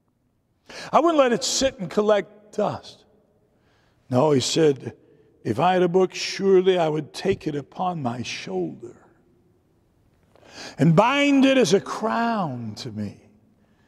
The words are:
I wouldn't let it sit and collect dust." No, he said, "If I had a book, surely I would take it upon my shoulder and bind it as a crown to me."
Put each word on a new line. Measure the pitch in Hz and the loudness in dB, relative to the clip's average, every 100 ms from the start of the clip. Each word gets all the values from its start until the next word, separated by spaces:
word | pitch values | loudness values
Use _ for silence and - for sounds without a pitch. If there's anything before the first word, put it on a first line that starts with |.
| _ _ _ _ _ _ _ - - | _ _ _ _ _ _ _ -18 0
I | 220 | 2
wouldn't | 330 311 | 4 4
let | 262 | 2
it | 220 | 2
sit | - - 269 - | -2 -2 -2 -4
and | 175 | -6
collect | - 208 208 - - _ - | -2 2 2 0 -14 _ -6
dust." | 202 202 - - _ _ _ _ _ _ _ _ _ _ - | -6 -6 -14 -20 _ _ _ _ _ _ _ _ _ _ -4
No, | 127 151 | 0 2
he | 139 | 2
said, | - 156 156 135 117 - _ _ _ _ | 0 2 2 0 -6 -16 _ _ _ _
"If | - 110 | -8 -2
I | 175 | 0
had | 185 | 2
a | 180 | 2
book, | 180 185 | 2 0
surely | - - - 196 185 185 180 | -2 -10 -4 2 4 4 2
I | 160 | 0
would | 156 143 | -2 -8
take | - 196 196 156 | -8 -4 -4 -4
it | 143 | -8
upon | 135 - 185 175 | -10 -6 -6 -4
my | 127 123 | -6 -6
shoulder | 110 - - 185 170 - - - _ _ _ _ _ _ _ _ _ _ _ _ _ _ - - - - | -10 -12 -8 -6 -8 -10 -18 -20 _ _ _ _ _ _ _ _ _ _ _ _ _ _ -20 -20 -12 0
and | 165 160 | 4 6
bind | 226 277 285 277 269 | 4 4 4 4 4
it | 262 | 4
as | 185 | 4
a | 190 | 2
crown | - - 220 226 233 220 165 123 113 104 | 0 -6 -4 -2 -2 -4 -4 -6 -10 -12
to | 127 | -12
me." | 104 104 - _ _ _ _ _ _ | -10 -10 -12 _ _ _ _ _ _